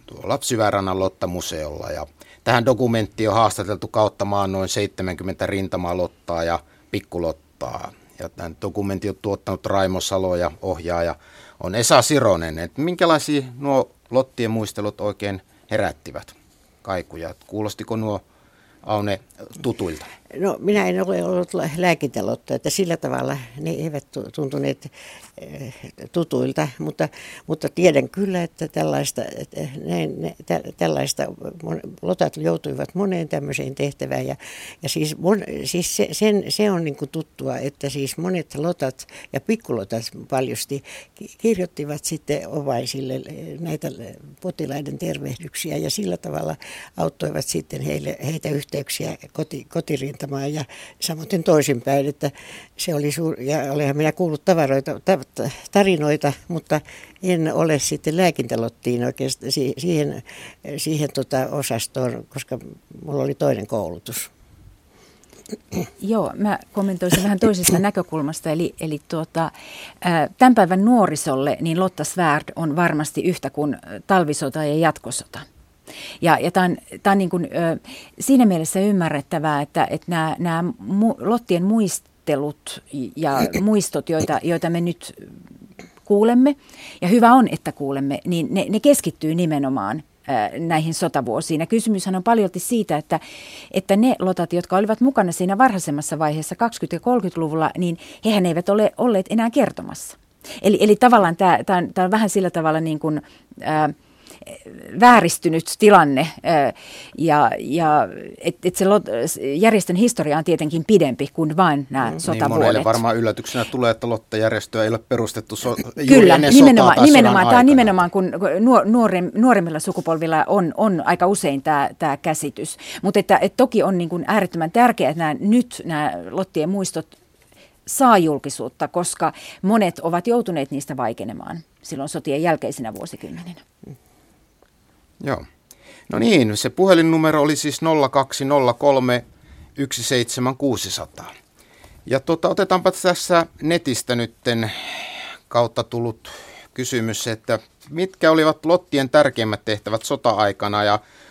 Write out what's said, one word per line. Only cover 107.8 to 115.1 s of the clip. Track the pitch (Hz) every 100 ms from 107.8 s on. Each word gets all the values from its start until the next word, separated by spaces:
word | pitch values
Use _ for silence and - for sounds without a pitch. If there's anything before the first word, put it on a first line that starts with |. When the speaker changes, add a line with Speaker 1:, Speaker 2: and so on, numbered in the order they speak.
| 156 151 104 - - -
Speaker 3:
et, | 170 -
et | 180 -
se |
lot-, | 196 208 - 117 151 - 135
järjestön | 147 220 214 - 180
historia | 240 - 151 151
on |
tietenkin | 160 160 151 165 160
pidempi | 208 147 120 135
kuin | - 156 151
vain | 180 143 135
nämä | 135 120
Speaker 1:
Mm. | 80
Speaker 3:
sotavuodet. | 165 113 -
Speaker 1:
Niin | 113
monelle | 117 113
varmaan | 110 113 117 113
yllätyksenä | 113 104 - 127
tulee, | 110 131 120
että | 113 117
Lotta-järjestöä | 113 - 107 110 107 - 117
ei | 110
ole | 113
perustettu | -